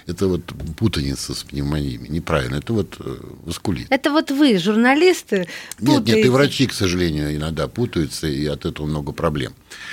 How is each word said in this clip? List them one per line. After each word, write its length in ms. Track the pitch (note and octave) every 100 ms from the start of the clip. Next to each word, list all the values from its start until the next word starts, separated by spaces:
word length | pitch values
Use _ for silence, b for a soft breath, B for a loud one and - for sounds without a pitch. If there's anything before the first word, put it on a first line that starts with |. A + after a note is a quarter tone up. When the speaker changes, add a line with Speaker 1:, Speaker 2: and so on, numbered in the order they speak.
| -
Speaker 1:
это 200 | E2+ G2
вот 140 | F2 - - D2+ D#2+
путаница 580 | A2 - C#2 C2+ - C2+
с 80 |
пневмониями, 640 | - C#2 C#2+ D2+ C#2+ A2+ A#2+
неправильно, 480 | A2+ - D#3+ B2 -
это 160 | -
вот, 240 | A2+ F#2+ -
э, 180 | - - - - -
васкулит. 420 | E2+ - F3+ A#2+
Speaker 2:
Это 220 | C4+ D#4
вот 200 | D4 -
вы, 260 | C#4 D4 G3
журналисты, 760 | E3+ G#3+ B3 C#4 F#4 E4+ - G3
Speaker 1:
Нет, 120 | F3 B B -
нет, 80 | C#4+ D4
и 0 | A2+
Speaker 2:
путаете. 260 | A2 B2+
Speaker 1:
врачи, 360 | B2+ C#3+ - B2+
к 60 |
сожалению, 600 | - F#2+ F2+ F2 D2+ D2 D2+
иногда 320 | D#2 D#2+ C#2
путаются, 600 | - A#2+ - D2+ - D#2+
и 180 | C#2 D2
от 200 | D2 E2+
этого 200 | D2+ D2+
много 240 | D2+ C#2+
проблем. 400 | C#2+ D#2+ D2+ A#1 - _ B B